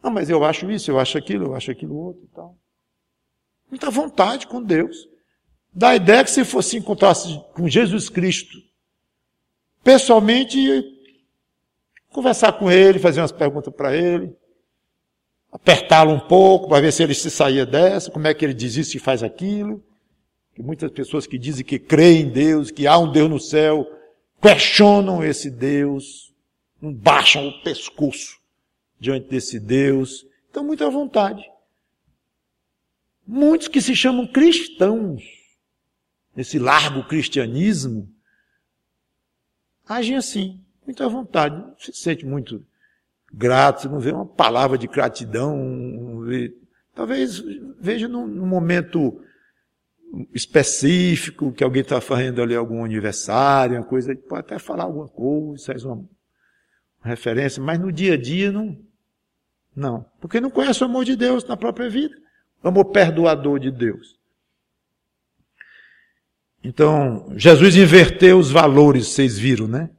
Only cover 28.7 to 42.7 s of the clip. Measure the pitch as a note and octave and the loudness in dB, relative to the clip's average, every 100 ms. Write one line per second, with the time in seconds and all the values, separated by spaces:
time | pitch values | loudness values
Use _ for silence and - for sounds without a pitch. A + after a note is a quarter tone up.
28.7 | _ _ _ A2+ C3+ C3+ C3 - A#2 G#2 | _ _ _ -6 -6 -6 -8 -8 -12 -2
29.7 | C3 C#3 C3+ C3 - _ _ _ - C#4+ | 0 2 0 -4 -10 _ _ _ -10 -8
30.7 | D#4 D4 C4+ C#4+ A3+ G3 G#3 - _ _ | -4 -4 -4 -4 -2 -2 -6 -20 _ _
31.7 | _ _ _ _ _ _ _ _ _ _ | _ _ _ _ _ _ _ _ _ _
32.7 | _ _ _ _ _ F#3+ A#3+ D4 D#4+ - | _ _ _ _ _ -10 0 2 2 0
33.7 | C#4 A#3+ B3+ B3+ B3 A#3+ C4+ E4 E4+ - | -2 0 0 0 0 -2 4 4 4 -4
34.7 | - F#3 A3+ G#3 C3+ - - _ _ _ | -2 0 0 -4 -8 -14 -20 _ _ _
35.7 | _ _ _ _ _ _ - B2+ - B2 | _ _ _ _ _ _ -14 -6 -4 2
36.7 | D3 D3+ C3+ B2+ D#3 - C#3+ A#2 B2 G3 | 2 2 -6 -6 -6 -4 -4 -4 -2 -2
37.7 | F3+ C3 A2 G2 _ _ _ _ _ _ | -2 -6 -10 -12 _ _ _ _ _ _
38.7 | _ _ _ _ _ _ _ _ _ _ | _ _ _ _ _ _ _ _ _ _
39.7 | _ _ A3+ A3+ C4 - G3+ F#3+ F#3+ _ | _ _ -8 -4 -4 -6 -8 -8 -12 _
40.7 | _ - B3 C4 A#3+ A#3+ F3 D3 D3+ A3+ | _ -18 -8 -6 -6 -6 -4 -4 -6 -16
41.7 | _ - - F3 D#3+ C#3 C#3 A#2 A2 _ | _ -20 -10 -6 -6 -6 -10 -10 -14 _